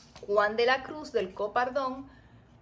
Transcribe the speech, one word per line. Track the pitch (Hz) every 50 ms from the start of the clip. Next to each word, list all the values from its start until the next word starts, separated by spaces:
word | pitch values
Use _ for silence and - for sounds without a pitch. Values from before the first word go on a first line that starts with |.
| - - - - - -
Juan | 202 208 208 208 214 220
de | 233 247
la | 262 269 262
Cruz | - 302 302 302 -
del | - 220 190 185 -
Copardón, | - 202 208 - 240 247 254 254 285 262 262 254 269 277 - - - - - - - - _ - -